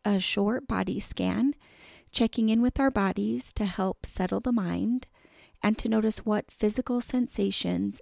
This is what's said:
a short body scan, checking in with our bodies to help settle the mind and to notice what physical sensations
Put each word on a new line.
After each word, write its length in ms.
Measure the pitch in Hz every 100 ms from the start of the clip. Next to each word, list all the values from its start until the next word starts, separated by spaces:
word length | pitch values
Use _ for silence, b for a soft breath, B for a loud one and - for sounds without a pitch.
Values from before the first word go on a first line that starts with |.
a 140 | - 196
short 480 | 185 - 202 240 285
body 340 | 208 190 -
scan, 540 | - - 185 196 254 294 B B B B B
checking 380 | - 226 - 220
in 120 | 220
with 180 | 247 -
our 100 | 269
bodies 640 | 262 196 190 208 233 -
to 100 | -
help 400 | 208 180 190 -
settle 360 | - - 185 196
the 120 | 240
mind 540 | 233 180 175 202 247 - b b b b b
and 140 | 202 220
to 100 | 226
notice 360 | 220 214 214
what 260 | - 208 -
physical 500 | - 214 214 - 247
sensations 1000 | 240 254 240 - 196 196 180 175 202 202